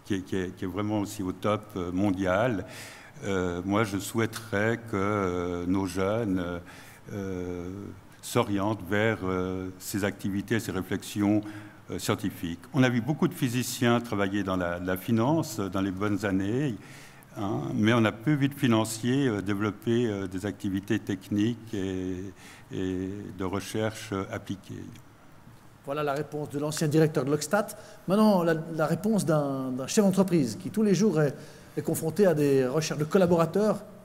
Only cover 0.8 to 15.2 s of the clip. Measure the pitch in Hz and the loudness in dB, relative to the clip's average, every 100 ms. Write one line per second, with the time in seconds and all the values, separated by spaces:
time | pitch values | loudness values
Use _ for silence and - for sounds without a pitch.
0.8 | 104 107 98 - 92 90 107 104 - 98 | -2 -2 -4 -4 -6 -2 0 0 -2 -6
1.8 | 87 90 101 92 92 92 127 98 - - | -4 0 0 2 2 2 2 -2 -6 -14
2.8 | - - - - 113 95 90 87 95 101 | -16 -18 -20 -10 -2 -2 0 -2 0 2
3.8 | 110 98 90 113 110 110 - 101 110 117 | 2 -2 -4 -2 -2 -4 -4 0 0 0
4.8 | 117 104 98 104 95 90 87 87 87 95 | -4 -2 0 0 0 -2 -2 -4 0 0
5.8 | 95 90 95 110 113 92 87 87 85 - | 0 0 0 0 0 -2 -2 -6 -10 -18
6.8 | - - - 101 98 92 90 90 87 98 | -20 -20 -12 -10 -6 -6 -6 -8 -8 -10
7.8 | 98 95 - - - 123 101 101 101 107 | -12 -14 -20 -18 -2 0 2 0 0 -2
8.8 | 85 104 113 101 92 92 92 92 92 92 | 0 2 2 0 -2 -2 -2 -4 -8 -10
9.8 | - 101 101 95 104 98 95 113 107 92 | -6 -2 -2 -2 -4 -4 0 -2 0 -4
10.8 | 92 98 - 104 101 107 104 - - - | -2 -4 -4 0 2 2 0 -14 -16 -20
11.8 | - 92 - 104 95 - 85 87 - 143 | -10 -6 -2 0 -2 -4 -6 -6 -4 2
12.8 | 127 120 113 151 165 - 131 120 117 - | 4 2 -2 0 0 0 -2 -2 -4 0
13.8 | 120 120 120 101 98 101 95 92 87 87 | 2 2 0 -2 0 0 0 0 -2 -2
14.8 | 90 92 - 113 | -2 -4 0 2